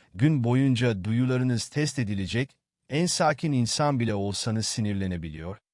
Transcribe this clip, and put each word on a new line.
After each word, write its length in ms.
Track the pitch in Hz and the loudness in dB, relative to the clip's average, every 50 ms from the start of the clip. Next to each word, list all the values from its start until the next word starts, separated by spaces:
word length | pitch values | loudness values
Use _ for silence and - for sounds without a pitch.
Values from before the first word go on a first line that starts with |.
| - _ - | -20 _ -4
Gün 300 | 92 127 156 160 135 117 | 2 2 4 4 4 2
boyunca 600 | 120 123 131 139 135 127 110 127 123 110 95 90 | 2 2 4 4 4 2 2 2 2 0 0 -2
duyularınız 640 | 104 110 120 127 127 127 123 127 127 123 110 - - | -2 0 0 2 2 2 2 2 2 0 0 -2 -4
test 300 | - 147 151 151 - 139 | -4 -2 -2 -2 -2 -2
edilecek. 520 | 120 101 104 98 95 87 104 117 143 - _ _ _ _ _ _ _ - | -4 -2 -2 -4 -4 -2 -2 -2 -2 -4 _ _ _ _ _ _ _ -4
En 160 | 131 151 180 | -2 0 0
sakin 460 | 175 - - 175 156 147 - - 156 143 | 0 2 2 2 2 2 0 0 0 2
insan 480 | 127 117 107 - - 151 147 143 123 | 2 2 0 0 0 2 2 2 2
bile 140 | 117 110 104 | 0 0 0
olsanız 520 | 101 98 101 98 - - 117 110 113 107 | 0 -2 -2 -4 -4 -2 -2 -2 -2 -2
sinirlenebiliyor, 920 | - - - 107 104 101 98 98 92 90 87 80 80 76 78 80 90 98 - _ _ | -2 -2 -2 -2 -2 -2 -2 -2 -2 -4 -4 -6 -8 -10 -10 -10 -10 -12 -12 _ _